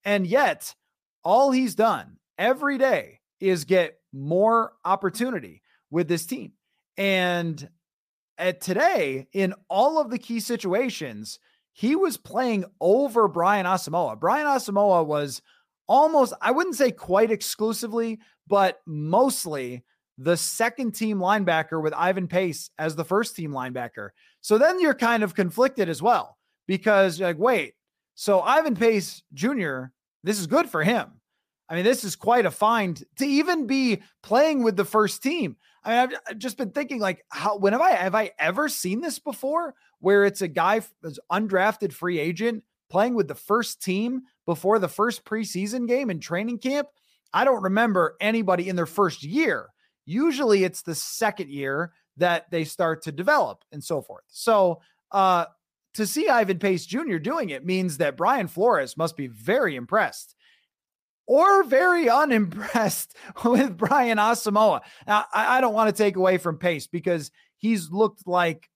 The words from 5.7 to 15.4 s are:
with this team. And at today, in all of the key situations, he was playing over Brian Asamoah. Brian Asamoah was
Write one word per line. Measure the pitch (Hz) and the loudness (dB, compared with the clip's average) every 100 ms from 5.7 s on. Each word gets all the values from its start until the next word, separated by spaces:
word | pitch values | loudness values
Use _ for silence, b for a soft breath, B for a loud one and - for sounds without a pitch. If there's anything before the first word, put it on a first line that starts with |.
| _ _ | _ _
with | 160 165 | -4 -2
this | 170 - | -2 -4
team. | 254 - _ _ _ _ - | -10 -12 _ _ _ _ -4
And | 196 185 180 175 170 147 139 _ _ _ _ _ _ - | 0 0 0 -2 -4 -8 -14 _ _ _ _ _ _ -4
at | 180 180 | -4 -4
today, | - 185 330 339 147 131 131 | -4 2 2 2 -2 -4 -6
in | 196 190 - _ | -2 -2 -4 _
all | 190 269 320 | 2 2 2
of | 247 | -2
the | 240 | -6
key | - 233 | -6 -8
situations, | 202 233 190 196 254 - 143 107 107 - _ _ _ | -4 -4 -2 -2 -2 -6 -10 -12 -14 -18 _ _ _
he | _ 214 320 | _ 0 2
was | 381 - | 0 -4
playing | - 214 254 208 170 _ | -6 -4 0 -2 -4 _
over | 165 226 277 233 202 | 2 4 2 2 2
Brian | 156 180 208 180 | 2 0 2 0
Asamoah. | 185 - 165 147 110 | -2 -2 -2 -2 0
Brian | 170 277 294 | 0 0 0
Asamoah | 269 262 202 202 175 151 | -2 0 0 4 4 2
was | 151 143 123 | -2 -4 -10